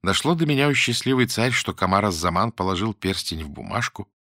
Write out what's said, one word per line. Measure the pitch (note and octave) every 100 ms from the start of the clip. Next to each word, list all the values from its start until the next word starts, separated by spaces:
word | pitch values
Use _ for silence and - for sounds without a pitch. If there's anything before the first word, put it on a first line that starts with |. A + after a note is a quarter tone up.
Дошло | F#2 G2 D3 E3+
до | D#3
меня, | C#3 D3
о |
счастливый | C3+ - A#2+ C3 C3 B2
царь, | - B2
что | A#2+ -
Камар | - F#2 F#2+ G2+
аз-Заман | E2 F2 F2 A2
положил | - F#2 F2+ A2
перстень | G#2 F#2 F#2+ - E2
в | D2+
бумажку | - - A#2+ A#2+ - - _